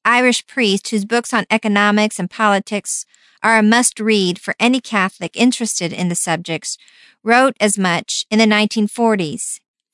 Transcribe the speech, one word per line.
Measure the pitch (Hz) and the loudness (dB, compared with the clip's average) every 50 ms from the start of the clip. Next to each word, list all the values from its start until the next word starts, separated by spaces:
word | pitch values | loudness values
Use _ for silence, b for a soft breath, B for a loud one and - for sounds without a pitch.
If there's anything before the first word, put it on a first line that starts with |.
| - | -2
Irish | 220 240 247 254 247 233 - - | 0 2 4 4 2 2 0 -4
priest | _ - 262 233 202 190 190 - - | _ -4 -2 0 0 0 0 -2 -4
whose | 226 208 196 | -4 -4 -2
books | 214 226 240 226 - - | 0 -2 -2 -2 -2 -4
on | 220 185 - | -4 -2 -2
economics | 220 220 - 214 202 202 208 208 208 214 214 214 - - | -2 -2 0 0 0 2 2 2 2 2 2 0 -2 -4
and | 180 185 | -8 -6
politics | - - 220 208 202 196 202 - 214 202 - - - - - b b b b b b b - | -4 0 0 2 2 0 -2 -4 -6 -8 -6 -8 -8 -10 -10 b b b b b b b 0
are | 220 226 | 2 2
a | 220 214 | 4 4
must-read | 214 226 240 240 - - - 214 220 220 202 190 175 180 - | 4 4 4 2 0 -2 -2 0 0 2 2 2 0 -2 -4
for | - 196 - - | -8 -10 -4 0
any | 214 240 254 254 | 0 0 0 0
Catholic | - - 233 202 185 190 - - 185 160 - | -2 -4 -2 -2 -2 -2 -4 -8 -12 -8 -2
interested | - 233 254 247 - 233 208 - - 175 165 | 0 2 2 2 0 -4 -6 -4 -4 -6 -6
in | - - 180 175 | -4 -4 -4 -2
the | 175 | -2
subjects, | - - 180 165 165 175 - 165 151 - - - b b b b b b b b b - | -2 -2 -2 -4 -4 -4 -6 -8 -8 -8 -10 -12 b b b b b b b b b 0
wrote | 214 233 247 269 269 - - | 2 4 4 4 2 2 0
as | 208 208 - | 0 0 0
much | 202 190 180 170 165 - - - - - - | 0 0 0 0 -2 -4 -6 -8 -8 -4 0
in | 214 | 2
the | 214 226 | 4 4
nineteen | 214 214 208 214 214 - 226 208 | 4 4 2 2 0 0 -2 -2
forties. | 208 - - 233 226 214 196 170 147 - - - - - - _ _ _ _ _ _ | -2 0 0 0 2 2 0 -2 -4 -6 -8 -10 -10 -12 -14 _ _ _ _ _ _